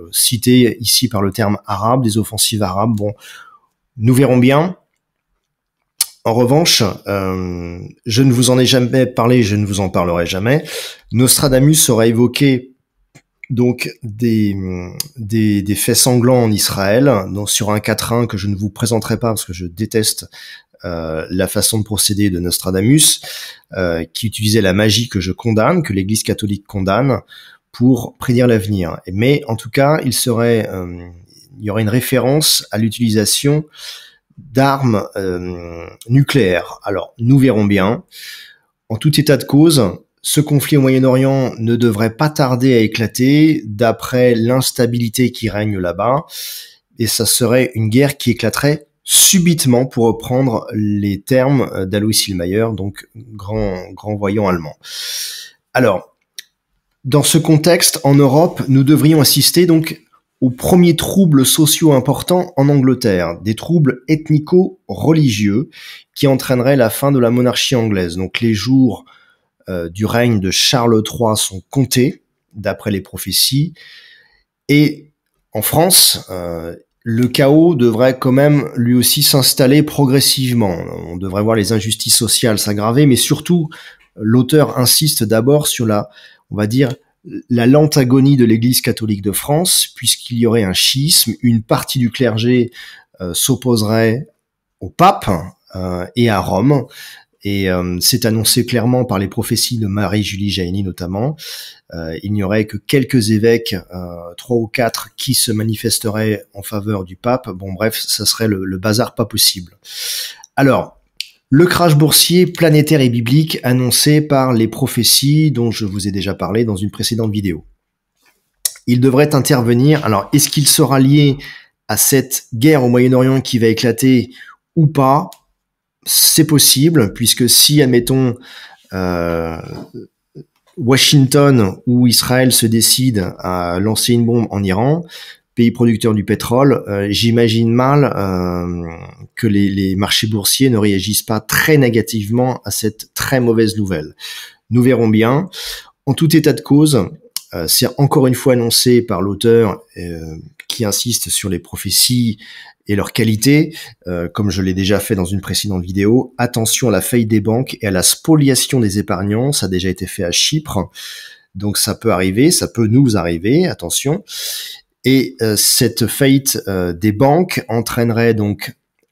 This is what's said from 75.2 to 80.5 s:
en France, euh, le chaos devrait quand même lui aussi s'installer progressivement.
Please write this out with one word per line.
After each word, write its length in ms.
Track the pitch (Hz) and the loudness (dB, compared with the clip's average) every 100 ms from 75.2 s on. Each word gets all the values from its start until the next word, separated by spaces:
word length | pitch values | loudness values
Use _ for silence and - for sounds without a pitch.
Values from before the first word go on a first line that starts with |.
| _ _ _ | _ _ _
en 80 | 113 | -6
France, 640 | - 147 180 - - - - | -2 2 2 4 2 0 -8
euh, 440 | 92 87 85 82 85 _ _ 117 | -10 -8 -8 -10 -14 _ _ -4
le 200 | 113 123 | -2 0
chaos 480 | 120 139 151 170 151 | 2 4 6 4 4
devrait 420 | 120 110 127 131 | 2 4 2 2
quand 140 | 135 | 0
même 360 | 127 147 147 120 120 | 2 4 2 0 -2
lui 200 | 120 123 | 2 2
aussi 260 | 120 - | 2 0
s'installer 640 | 143 143 131 - 131 147 | 2 2 2 2 4 4
progressivement. 920 | 151 - 139 135 - - 127 | 2 0 2 2 2 0 -2